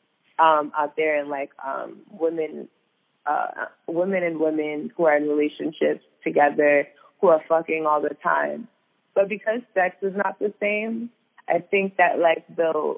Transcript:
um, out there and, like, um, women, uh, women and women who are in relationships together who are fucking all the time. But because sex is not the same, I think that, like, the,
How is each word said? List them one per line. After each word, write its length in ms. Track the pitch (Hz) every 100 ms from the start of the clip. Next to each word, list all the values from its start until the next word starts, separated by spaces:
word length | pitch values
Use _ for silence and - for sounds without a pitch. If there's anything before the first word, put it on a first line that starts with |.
| _ _ _ -
um, 320 | 160 151 151 156
out 180 | 147 156
there 220 | 156 147
and, 100 | 143
like, 220 | 139 139 - 135
um, 340 | 135 113 107 _
women, 560 | 208 165 165 151 - - _ _ _ _ _ -
uh, 420 | 147 53 - - - -
women 360 | 165 185 190
and 160 | 170 160
women 520 | 156 156 151 151 156 -
who 100 | 165
are 100 | 147
in 120 | 151
relationships 760 | 147 151 - 151 160 151 151 _ _
together 640 | 170 165 147 135 147 143 143 _ - _
who 60 | 190
are 140 | 156 -
fucking 380 | 165 165 160 156
all 140 | 151
the 140 | 151 151
time. 440 | 170 156 147 151 - _ _ _ _
But 160 | 190 196
because 300 | 202 220 233 -
sex 220 | 190 185 -
is 140 | 196 190
not 240 | 196 202
the 140 | 208 -
same, 520 | 208 214 226 226 233 _ _ - -
I 120 | 170
think 380 | 175 196 196 190
that, 220 | 175 -
like, 260 | 165 165 - -
the, 400 | 165 156 151